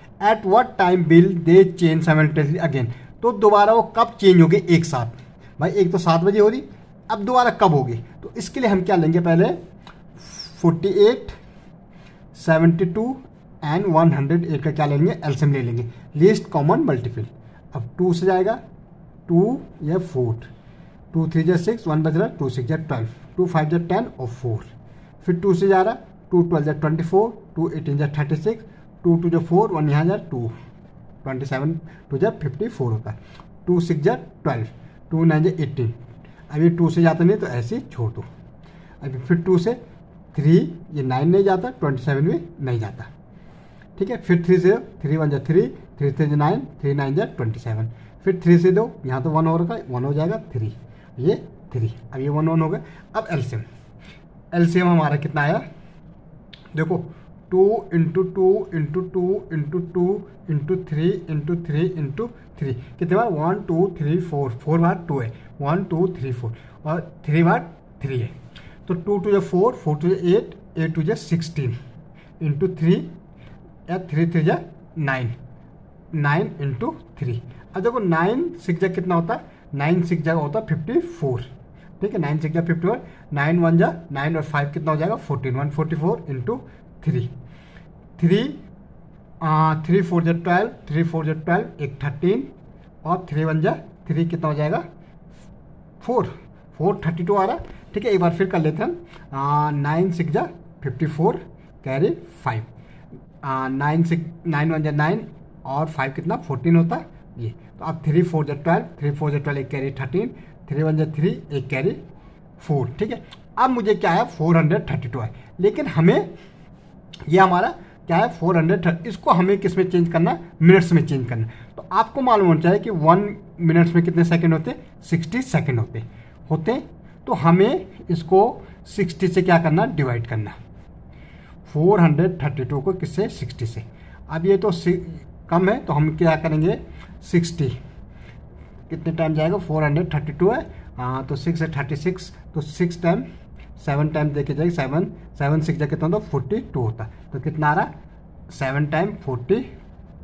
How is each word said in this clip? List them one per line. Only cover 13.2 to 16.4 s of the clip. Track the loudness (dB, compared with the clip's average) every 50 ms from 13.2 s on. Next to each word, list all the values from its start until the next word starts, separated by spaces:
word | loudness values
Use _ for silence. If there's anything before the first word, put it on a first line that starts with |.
| -12 -20 -20 -20 -20 -20 -18 -10 -6
and | -4 -4 -2 -2 2
one | 2 4 4 4 4
hundred | 2 0 0 0 -2 0
एट | -2 -4 -4 -2
का | -4
क्या | -2 -2 -2
लेंगे? | 0 2 2 2 0 0 -2 -4
एलसीएम | -4 -2 0 2 2 2
ले | 0
लेंगे, | -2 -4 -4 -4 -6 -8 -10 -16 -18 -10 -2
Least | 4 4 4 4 4